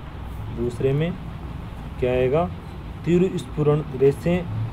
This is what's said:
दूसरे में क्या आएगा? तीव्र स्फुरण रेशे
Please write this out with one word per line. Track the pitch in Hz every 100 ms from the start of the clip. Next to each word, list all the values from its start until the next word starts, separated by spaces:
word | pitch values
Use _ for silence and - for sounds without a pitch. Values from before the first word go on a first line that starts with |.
| - - - - - 117
दूसरे | 120 - 135
में | 139 165 - - - - - - - - -
क्या | 123
आएगा? | 127 127 147 180 - - - - -
तीव्र | - 175 185 180
स्फुरण | - - 147 147 147 131
रेशे | 139 139 170 180 175 - -